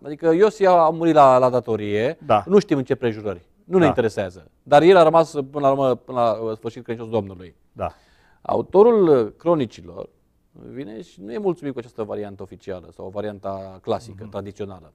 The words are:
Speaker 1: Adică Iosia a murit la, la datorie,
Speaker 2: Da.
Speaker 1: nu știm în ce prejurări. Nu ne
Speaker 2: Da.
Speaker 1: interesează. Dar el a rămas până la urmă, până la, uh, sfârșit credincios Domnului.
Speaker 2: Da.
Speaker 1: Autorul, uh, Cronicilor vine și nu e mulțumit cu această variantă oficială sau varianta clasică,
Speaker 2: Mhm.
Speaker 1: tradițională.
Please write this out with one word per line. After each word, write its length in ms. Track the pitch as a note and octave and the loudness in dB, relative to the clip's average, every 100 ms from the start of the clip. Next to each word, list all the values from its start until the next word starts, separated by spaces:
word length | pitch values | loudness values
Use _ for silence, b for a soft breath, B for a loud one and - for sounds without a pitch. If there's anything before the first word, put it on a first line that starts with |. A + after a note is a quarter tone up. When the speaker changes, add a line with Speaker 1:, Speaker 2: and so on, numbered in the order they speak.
| C#3+ | -16
Speaker 1:
Adică 240 | D3+ E3 | -4 0
Iosia 400 | E3 G#3+ G3+ F#3+ | 2 2 2 2
a 200 | F3+ D#3+ | 4 4
murit 240 | E3 E3 | 2 2
la, 240 | D3+ C#3 B2+ | 6 6 6
la 120 | B2+ | 4
datorie, 680 | B2 A#2 G#2+ G#2 G#2 B2 E3 D3 | 0 -2 -4 -4 -4 -4 -6 -2
Speaker 2:
Da. 180 | G#2+ G2 | 0 2
Speaker 1:
nu 120 | G3 | -2
știm 200 | - C#3+ | 0 -4
în 60 | |
ce 100 | B2 | -4
prejurări. 580 | C3+ B2 G#2+ G#2 F2 _ _ | -4 -4 -6 -8 -12 _ _
Nu 120 | - F3+ | -4 0
ne 60 | |
Speaker 2:
Da. 60 | D#3+ | 2
Speaker 1:
interesează. 640 | G#2+ A2+ A2 F#2+ F2+ - _ | 0 -2 -4 -8 -12 -20 _
Dar 200 | - C#3+ | 2 4
el 140 | E3 F#3+ | 6 6
a 60 | |
rămas 280 | D#3 E3 D#3 | 6 4 0
până 360 | D3 C3+ D3 C#3 | -4 -8 -2 -2
la 40 | |
urmă, 240 | C#3 C3 | 0 0
până 260 | A#2+ - B2+ | -2 -6 -2
la, 120 | A#2 | -2
uh, 240 | G#2+ A2+ A2 | -2 -6 -8
sfârșit 280 | A#2 B2+ | -12 -12
credincios 280 | A#2 A2+ A2+ | -12 -12 -6
Domnului. 420 | A2 G2 F#2 F2 _ _ | -6 -6 -12 -20 _ _
Speaker 2:
Da. 200 | - F2 b b b b b | -12 -10 b b b b b
Speaker 1:
Autorul, 680 | - G#2+ - F#3 A#3 A3 F3 | -6 -6 0 4 4 4 4
uh, 240 | C3+ G#2+ - | 2 0 -4
Cronicilor 720 | E3 E3 A#2 - E2+ F2+ - _ _ _ _ | -2 -2 -2 -10 -18 -18 -18 _ _ _ _
vine 520 | E3+ A#2+ A#2 E3+ A3 | _ -20 -18 -18 -18
și 180 | F3 - | -20 -20
nu 100 | G3+ | -16
e 60 | A3+ | -8
mulțumit 340 | G3 E3 D3 | -6 -6 -8
cu 60 | B2+ | -12
această 240 | A#2+ - | -12 -12
variantă 400 | G#2+ G#2 G#2 G2 | -10 -10 -12 -14
oficială 460 | G2 F2+ - F2+ E2 | -18 -16 -14 -14 -16
sau 140 | F#2 F#2+ | -18 -14
varianta 680 | G2+ G#2+ G2+ G2 G2 F#2+ F#2 | -10 -10 -10 -10 -12 -14 -12
clasică, 400 | A2 G2+ A#2 G2 | -8 -8 -8 -20
Speaker 2:
Mhm. 80 | G#2+ | -14
Speaker 1:
tradițională. 600 | G2+ G2+ - G2+ F#2 D#2+ | -14 -14 -14 -16 -16 -20